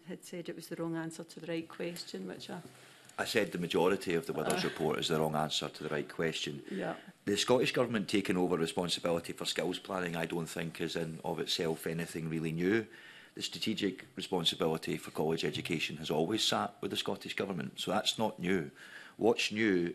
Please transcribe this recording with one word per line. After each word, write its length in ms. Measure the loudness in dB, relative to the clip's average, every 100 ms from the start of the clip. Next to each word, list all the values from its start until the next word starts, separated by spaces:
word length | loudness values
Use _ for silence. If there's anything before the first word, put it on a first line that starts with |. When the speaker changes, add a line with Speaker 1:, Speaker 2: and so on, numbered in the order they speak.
| -12
Speaker 1:
had 160 | -12
said 260 | -10 -10 -8
it 60 | -8
was 120 | -8
the 80 | -4
wrong 200 | -2 -2
answer 280 | -4 -6
to 160 | -10 -10
the 80 | -4
right 200 | -4 -4
question, 600 | -6 -6 -6 -8 -8 -8
which 240 | -10 -10
I 60 | -10 -10 -18 -20 -20 -16 -6
Speaker 2:
I 60 | 2
said 260 | 2 2
the 60 | 0
majority 560 | 2 4 6 4 2
of 140 | 0 0
the 60 |
Withers 300 | -2 2 2
Speaker 1:
Uh. 40 | 0
Speaker 2:
report 320 | 0 0 2
is 80 | 2
the 120 | 2
wrong 160 | 4 2
answer 340 | 0 0 -4
to 140 | -6
the 60 | -4
right 180 | -2 -4
question. 540 | -2 -2 0 -4 -6 -8
Speaker 1:
Yeah. 240 | -6 -4 -6 -12 -10 -2
Speaker 2:
The 100 | 0
Scottish 360 | 4 4 4
Government 360 | 2 2 0 2
taking 300 | 0 2 2
over 200 | 4 4
responsibility 760 | 2 0 0 0 2 0 0
for 120 | -6 -4
skills 340 | 0 0 -2
planning, 360 | -4 -2 -2 -2
I 120 | -2
don't 180 | -2 -2
think, 340 | -4 -6 -4
is 160 | -4 -2
in 220 | -4 -4 -6
of 140 | -4
itself 480 | -2 0 0 0 -2
anything 420 | -4 -4 -4 -2
really 220 | -2 0
new. 340 | 2 4 4 2 -10 -20 -20 -18
The 80 | -8
strategic 640 | -8 -4 -2 0 0 -2 -10 -10
responsibility 840 | -2 2 2 2 2 2 0 -4
for 120 | -4
college 340 | -2 2 2
education 540 | 0 -2 -2 0 0 -4
has 140 | 0
always 320 | 2 2 4
sat 320 | 4 2 0 -2
with 120 | -4
the 60 | -2
Scottish 380 | -2 -4 -4 -2
Government, 440 | -2 -2 -4 -6
so 100 | 0
that's 300 | 2 2 2
not 200 | 0 0
new. 300 | 2 4 2 -8 -16 -16 -18 2
What's 340 | 4 4 2
new 400 | 4 4 6 4